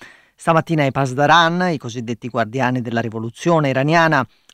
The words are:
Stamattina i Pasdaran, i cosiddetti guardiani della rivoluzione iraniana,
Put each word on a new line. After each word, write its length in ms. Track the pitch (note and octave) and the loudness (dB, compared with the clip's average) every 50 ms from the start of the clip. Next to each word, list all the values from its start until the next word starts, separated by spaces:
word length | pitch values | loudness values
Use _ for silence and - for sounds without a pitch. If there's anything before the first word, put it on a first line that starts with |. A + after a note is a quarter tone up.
| - - - _ _ _ _ | -10 -20 -20 _ _ _ _
Stamattina 480 | _ - - E3 D#3+ D#3 - E3 D#3 C#3+ | _ 0 2 2 2 2 0 0 0 0
i 80 | C3+ | 0
Pasdaran, 760 | B2 C#3 C#3 C3 B2+ B2+ D3 D3 D#3 E3+ E3+ E3 E3+ F3+ F3+ F3+ | 0 0 -2 -2 0 0 2 4 6 4 4 2 0 0 -2 -2
i 60 | E3 C3 | -2 -4
cosiddetti 500 | - B2 A2 B2+ A#2 A2 A#2+ - - B2 | -6 -8 -10 -8 -8 -8 -8 -8 -8 -6
guardiani 540 | A2+ B2 A2+ G#2+ A2+ C3+ B2+ B2 B2+ B2+ | -2 -2 -2 -2 -2 -2 -2 0 0 -2
della 180 | A#2 B2 A#2 A2+ | -4 -4 -4 -4
rivoluzione 680 | A2+ A#2 G#2+ A2+ A2 A#2 - - - E3+ F3 D#3+ D3+ C#3 | -4 -4 -6 -8 -8 -10 -10 -4 -2 0 2 2 2 0
iraniana, 580 | C3 C3 C3+ D3+ E3 E3+ E3 D#3+ D3 C#3 B2 - _ _ _ _ | 0 0 0 2 2 2 2 4 2 0 -2 -2 _ _ _ _